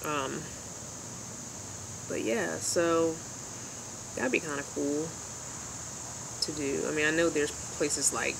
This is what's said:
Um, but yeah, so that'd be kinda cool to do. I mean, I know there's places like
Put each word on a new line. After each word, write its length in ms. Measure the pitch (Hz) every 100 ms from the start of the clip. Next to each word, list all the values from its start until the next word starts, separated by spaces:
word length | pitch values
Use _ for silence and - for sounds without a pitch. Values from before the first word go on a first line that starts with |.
Um, 400 | 156 151 135 147 151 - - - - - - - - - - - - - - - -
but 100 | - -
yeah, 300 | 233 175 160
so 560 | - 185 170 165 165 160 - - - - - - - - - -
that'd 120 | 262
be 80 | 226
kinda 200 | 160 143 143 -
cool 320 | 143 147 165 - - - - - - - - - - - - -
to 80 | - 151
do. 240 | 139 139 -
I 20 |
mean, 140 | 151 151
I 40 |
know 180 | 160 170
there's 220 | 156 147 - - -
places 340 | 151 151 135
like 240 | 120 135 135